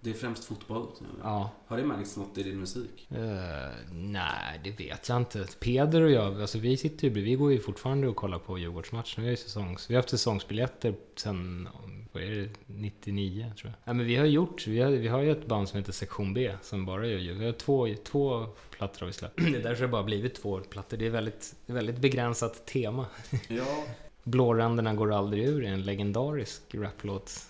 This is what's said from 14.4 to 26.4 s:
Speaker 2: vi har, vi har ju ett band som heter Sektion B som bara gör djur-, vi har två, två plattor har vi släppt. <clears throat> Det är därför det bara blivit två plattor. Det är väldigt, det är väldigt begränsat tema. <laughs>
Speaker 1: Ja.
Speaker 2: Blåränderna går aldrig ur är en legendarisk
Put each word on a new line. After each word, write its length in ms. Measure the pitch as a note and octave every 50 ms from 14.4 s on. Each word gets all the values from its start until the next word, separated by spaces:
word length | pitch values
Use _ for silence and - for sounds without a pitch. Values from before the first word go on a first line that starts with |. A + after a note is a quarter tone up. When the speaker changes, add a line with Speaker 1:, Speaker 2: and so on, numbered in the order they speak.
| F3+ E3+ - - - A2
Speaker 2:
vi 140 | G#2+ A2+
har, 100 | B2 C#3
vi 160 | C#3+ B2+ A2+ A2+
har 140 | A#2 C3
ju 100 | C#3 D3+
ett 140 | D3+ D3+ - -
band 220 | A2+ G#2 G2+ F#2+
som 100 | - G2+
heter 120 | G2 -
Sektion 420 | G2 - - - - - G#2 G2 G2
B 180 | A#2+ B2+ G2 G#2 F#2+
som 240 | - - - G2 F#2
bara 220 | F#2 F#2 F#2+ A2 A#2
gör 100 | A2 F#2
djur-, 200 | F2+ F2 E2+ G2
vi 60 | A2
har 60 | A#2 A#2
två, 340 | A#2 - - C#3 C3+ B2 A2+ G#2 G#2 -
två 420 | - - C#3+ C#3 C#3 B2+ A#2 A2+ A2+ G2+ - - - - -
plattor 220 | G#2 G2 - -
har 80 | - F2+
vi 60 | E2+
släppt. 220 | - - - -
<clears throat> 160 | - E3+ E3
Det 60 | C#3+ B2
är 60 | A2
därför 180 | A2+ A#2+ A#2
det 60 | B2+ B2+
bara 160 | A#2+ A2 G2
blivit 320 | G#2 G#2+ G2+ G#2 B2 -
två 240 | - - G2+ G2 F#2+
plattor. 380 | - - - G2+ F#2+ - - A2+
Det 80 | A2+
är 40 | A2+
väldigt, 460 | A2+ A#2 A2 A2 G#2+ - - - - - -
det 60 | -
är 40 | A#2+
väldigt 220 | B2 A2+ G#2+ B2 B2
begränsat 680 | C3 C#3 C3 B2 B2 A#2 A#2+ - A#2 A2+ A2+ - -
tema. 400 | - - C#3 A#2+ G#2+ A2 B2 G#2+ F#2+ - - - -
<laughs> 200 | - A#2+ - -
Speaker 1:
Ja. 360 | A#2 A#2 B2+ C3+ C#3+ D3+ D3+ - - - - - - - -
Speaker 2:
Blåränderna 680 | A#2+ A#2 B2+ B2+ A#2+ A#2 A2+ A2+ A#2 A#2 A#2 A2 A2 G#2+
går 200 | G#2+ A2 G#2+ G#2+
aldrig 300 | G2+ G2 G#2 G#2 G2+ A2+ C3+
ur 160 | D3+ D3 B2
är 40 | G#2
en 100 | F#2+ F#2+
legendarisk 800 | F#2+ G2 G2+ G2 G#2 G2+ G2 A2+ C3 D3 D3+ D3